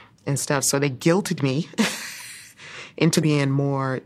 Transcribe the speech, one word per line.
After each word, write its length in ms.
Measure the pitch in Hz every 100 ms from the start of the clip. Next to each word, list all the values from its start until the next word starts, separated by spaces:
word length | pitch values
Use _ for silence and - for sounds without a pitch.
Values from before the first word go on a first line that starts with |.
| - _ -
and 140 | 139
stuff." 240 | - 143
So 160 | 127 139
they 100 | 143
guilted 540 | 120 165 185 - 156
me 240 | 139 131 - - 208 - - - -
<laughs> 640 | - - - - - - -
into 240 | 160 170
being 300 | 151 147 139
more 480 | 139 139 135 135 131